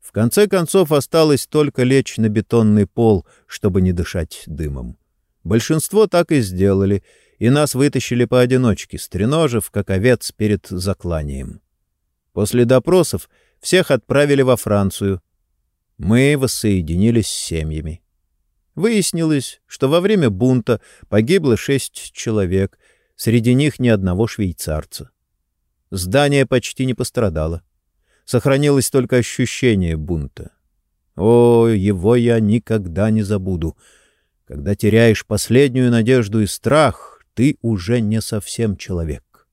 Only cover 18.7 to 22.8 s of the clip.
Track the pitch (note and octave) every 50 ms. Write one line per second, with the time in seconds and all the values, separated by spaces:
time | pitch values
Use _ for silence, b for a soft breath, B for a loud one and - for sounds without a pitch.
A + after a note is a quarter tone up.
18.7 | _ D3 E3+ A3+ A#3 G#3 F3 - - E3+ E3 D#3+ D#3 C#3 B2 - - _ _ _
19.7 | - - - C3+ D3 F3 F3+ G3+ A3 G3 D#3 A#2 G2+ F#2 A#2+ B2+ B2+ B2+ A2 -
20.7 | A#2+ G2 b b b b b b - G#2+ A2 A#2 F3+ G3 D#3+ C#3 A2+ G2+ - -
21.7 | C#3 C3 - - _ - - - _ - - B2 A2 G#2+ G2 F2+ F#2 F#2+ G2 F#2+
22.7 | _ _